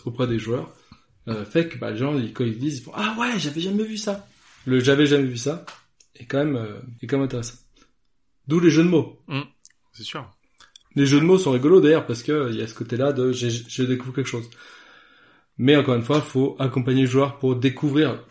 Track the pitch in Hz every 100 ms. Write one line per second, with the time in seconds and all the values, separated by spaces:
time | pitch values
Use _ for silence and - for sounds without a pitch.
0 | 123 117 120 113 107 120 156 - _ -
1 | _ _ - 110 101 165 165 - 113 107
2 | 139 147 110 - 120 107 147 135 - 202
3 | 208 226 247 220 147 151 185 202 220 214
4 | 208 196 - _ _ - 127 127 123 139
5 | 147 143 131 120 139 165 - - _ _
6 | _ - 117 135 151 127 110 104 - -
7 | 117 135 135 127 113 - _ _ _ _
8 | _ _ _ _ - 165 170 147 175 165
9 | 123 - - 139 143 _ - _ _ -
10 | 107 160 107 _ _ _ - _ _ 143
11 | 139 143 165 185 156 127 143 185 147 156
12 | - 117 - 151 127 110 110 - 117 120
13 | 139 127 127 123 120 117 - - 127 127
14 | 127 127 127 120 117 - - - - -
15 | _ _ _ _ _ - 123 147 131 120
16 | 117 151 143 131 135 - 135 131 123 131
17 | 131 131 139 - 131 127 131 127 151 139
18 | 147 110 -